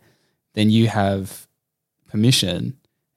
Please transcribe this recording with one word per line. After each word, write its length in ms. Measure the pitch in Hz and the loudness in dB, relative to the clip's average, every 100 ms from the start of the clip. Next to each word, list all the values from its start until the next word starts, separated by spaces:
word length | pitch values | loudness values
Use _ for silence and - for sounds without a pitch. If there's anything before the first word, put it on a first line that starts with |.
| _ _ _ _ _ | _ _ _ _ _
then 160 | - 107 | -2 2
you 180 | 110 113 | 4 2
have 600 | 107 98 98 95 - - _ _ _ _ _ _ | 0 -2 -2 -6 -14 -20 _ _ _ _ _ _
permission, 680 | 107 117 131 92 87 117 131 _ _ _ | 0 2 2 0 -4 -8 -12 _ _ _